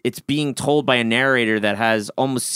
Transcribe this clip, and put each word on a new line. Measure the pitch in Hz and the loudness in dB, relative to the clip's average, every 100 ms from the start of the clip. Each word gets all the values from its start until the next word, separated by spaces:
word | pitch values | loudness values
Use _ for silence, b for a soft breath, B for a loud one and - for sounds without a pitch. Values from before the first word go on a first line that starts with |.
it's | 127 - | -6 -6
being | - 147 143 | -4 -2 -2
told | 117 139 147 135 | -4 0 0 2
by | 123 | 2
a | |
narrator | 113 117 135 127 110 110 | 2 2 2 2 2 2
that | 104 101 | 0 0
has | 113 110 101 - | 0 0 -2 -4
almost | 135 127 - | -2 -2 -4